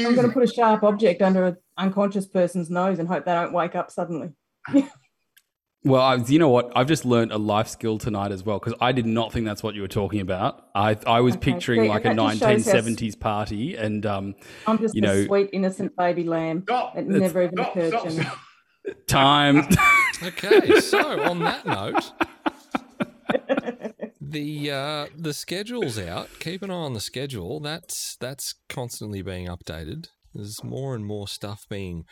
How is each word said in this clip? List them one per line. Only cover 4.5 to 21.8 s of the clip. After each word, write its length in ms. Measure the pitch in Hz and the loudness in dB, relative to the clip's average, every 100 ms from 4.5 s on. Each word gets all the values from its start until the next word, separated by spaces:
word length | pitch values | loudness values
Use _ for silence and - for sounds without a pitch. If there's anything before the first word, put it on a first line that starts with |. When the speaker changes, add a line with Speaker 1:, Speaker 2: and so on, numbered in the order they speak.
| _ - | _ 0
Speaker 1:
<laughs> 160 | 277 269 - _ _ _ _ _ _ _ _ 143 | 2 2 -8 _ _ _ _ _ _ _ _ 4
Speaker 3:
Well, 140 | 131 | 6
I, 140 | 131 127 | 6 4
you 240 | 117 147 | 4 6
know 100 | 165 | 6
what? 220 | 120 120 120 | 6 4 2
I've 120 | 131 | 2
just 180 | 156 127 | 2 4
learned 260 | 120 117 | 2 2
a 60 | 107 | 0
life 300 | 107 104 110 | 0 0 0
skill 320 | - 113 110 | -4 -4 -4
tonight 320 | 120 104 101 | -4 -4 -4
as 120 | 95 | -4
well, 160 | 98 98 | -4 -4
'cause 140 | - 113 | -4 0
I 100 | 120 | 0
did 140 | 131 113 | 2 0
not 260 | 113 110 | 0 -2
think 140 | 123 110 | -4 -4
that's 160 | 104 | -4
what 140 | 110 104 | -6 -6
you 60 | |
were 40 | 98 | -4
talking 320 | - 98 104 | -2 -2 -2
about. 460 | 92 92 113 - _ | -2 -2 -2 -4 _
I, 240 | 101 107 107 - | 0 2 2 2
I 160 | 117 | 4
was 140 | 123 117 | 4 2
Speaker 1:
Okay, 160 | - | 0
Speaker 3:
picturing, 320 | 117 - 117 | -2 0 2
Speaker 1:
see, 60 | 110 | 4
Speaker 3:
like, 160 | 107 113 | 2 0
a 40 | |
Speaker 1:
that 60 | 110 | 2
just 20 | |
shows 220 | 110 107 | 2 2
how 60 | - | 4
s- 40 | 214 | 4
Speaker 3:
nineteen 80 | |
seventies 520 | 220 196 113 113 113 101 | 4 2 2 -2 -4 -4
party, 600 | 113 104 104 104 131 165 | -2 -2 -4 -4 -6 -4
and, 280 | 110 104 | -4 -2
um, 300 | 104 98 98 98 - - - | -2 -4 -6 -10 -18 -8 -2
Speaker 1:
I'm 140 | 220 | 0
just 160 | 226 110 | 0 2
Speaker 3:
you 80 | |
Speaker 1:
a 20 | 147 | 2
Speaker 3:
know, 200 | 196 139 | 4 4
Speaker 1:
sweet, 260 | 202 196 | 2 0
innocent 420 | 185 190 190 190 - | 0 -2 -2 -8 -2
baby 280 | 175 175 | 0 0
lamb. 400 | 165 165 160 160 | -2 -2 -2 -4
Speaker 2:
Stop. 340 | 190 247 226 - | -2 -2 -2 -6
Speaker 1:
It 40 | |
Speaker 2:
It's 80 | 180 | 0
Speaker 1:
never 340 | 196 185 170 | 2 2 2
even 140 | 180 180 | 0 0
Speaker 2:
stop, 180 | 170 185 | -4 -2
Speaker 1:
occurred 140 | 165 | -2
Speaker 2:
stop, 140 | 170 | -2
Speaker 1:
to 60 | 175 | -4
me. 140 | 160 | -4
Speaker 2:
stop. 140 | 135 - - _ _ _ - - - | -4 -8 -18 _ _ _ -14 -12 -2
Speaker 3:
Time. 600 | 151 135 147 143 143 147 | 4 6 6 6 4 4
<laughs> 60 | 180 1077 1077 1047 - | 4 6 4 2 -2
Speaker 4:
Okay, 560 | - - - 427 - 415 | -8 -8 4 6 8 4
so 420 | - 392 311 - | 4 0 0 0
on 180 | 427 - | -2 0
that 280 | - - - | -2 -2 -4
note, 440 | - | -4